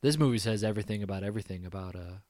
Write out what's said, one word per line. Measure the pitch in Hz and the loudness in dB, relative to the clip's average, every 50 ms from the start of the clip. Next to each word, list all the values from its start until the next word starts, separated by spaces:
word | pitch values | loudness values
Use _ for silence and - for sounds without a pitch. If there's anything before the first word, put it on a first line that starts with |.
This | - 143 151 151 | 2 2 4 6
movie | 151 135 120 110 | 4 4 4 4
says | 98 117 110 104 104 | 2 2 0 2 2
everything | 107 107 107 101 - 107 104 | 0 0 0 -2 -2 -2 -2
about | 101 98 98 95 98 | -2 -2 -4 -2 -2
everything | 101 104 107 98 - 95 92 87 | -2 -4 -4 -4 -6 -8 -8 -8
about, | 90 90 98 92 92 90 | -8 -8 -8 -8 -8 -8
uh, | 92 87 87 90 98 - _ | -10 -10 -10 -12 -14 -16 _